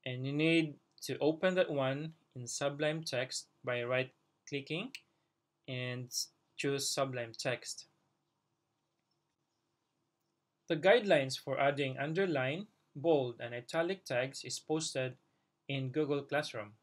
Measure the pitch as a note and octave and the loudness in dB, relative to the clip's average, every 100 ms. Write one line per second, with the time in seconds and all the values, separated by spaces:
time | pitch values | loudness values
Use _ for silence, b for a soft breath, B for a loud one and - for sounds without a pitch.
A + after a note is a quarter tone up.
0 | C3 B2+ C3 C#3+ D#3+ E3 D#3 C#3+ _ - | -6 -6 -4 2 4 4 2 -6 _ -14
1 | - C3 C#3+ D#3 F#3 F#3 F3 C#3+ C3 C#3 | -8 0 2 2 2 2 2 2 0 -2
2 | D#3+ - _ B2+ A#2+ - C#3+ C#3+ D3+ D#3+ | -6 -12 _ -12 -8 -2 -2 0 -2 -2
3 | D#3+ B2 C3 - - _ B2+ A#2+ A#2+ B2+ | -2 -4 -2 -6 -10 _ -2 -2 2 0
4 | C3 _ _ _ - C#3+ C#3 D#3 B3+ - | 0 _ _ _ -8 -8 -4 -6 -6 -12
5 | _ _ _ _ _ _ - B2+ B2 B2 | _ _ _ _ _ _ -10 -6 -6 -6
6 | B2 - - _ _ - C#3+ C#3 C#3 - | -6 -6 -8 _ _ -4 -2 0 0 0
7 | C3+ B2+ A#2 A2+ C3+ A#2+ - - - _ | -2 -2 -8 -4 -4 -4 -6 -12 -16 _
8 | _ _ _ _ _ _ _ _ _ _ | _ _ _ _ _ _ _ _ _ _
9 | _ _ _ _ _ _ _ _ _ _ | _ _ _ _ _ _ _ _ _ _
10 | _ _ _ _ _ _ _ D#3+ F3 A#3+ | _ _ _ _ _ _ _ 4 8 8
11 | G3+ D#3+ C3 C3 - C3+ C#3 C#3+ C3+ C3 | 8 4 4 -4 -4 2 2 2 -2 -2
12 | C#3+ D#3+ G3 C#3+ C3 D#3+ G#3+ _ _ C#3+ | -2 0 2 2 0 -2 -8 _ _ -2
13 | D#3+ D3+ B2 A#2 A#2+ A#2+ B2 E3 E3+ F#3+ | 4 4 4 -4 -8 -8 -4 -2 0 -2
14 | - B2 C3+ C3+ B2+ - - D#3 D#3+ C3+ | -2 -2 0 -6 -10 -10 -2 -2 0 -2
15 | B2+ B2+ _ _ _ _ - C#3 C3 D3 | -2 -4 _ _ _ _ -6 -4 -2 0
16 | D3 C#3+ C#3 C#3+ D3+ A#2 G#2 - | 2 0 0 -2 -2 -8 -10 -16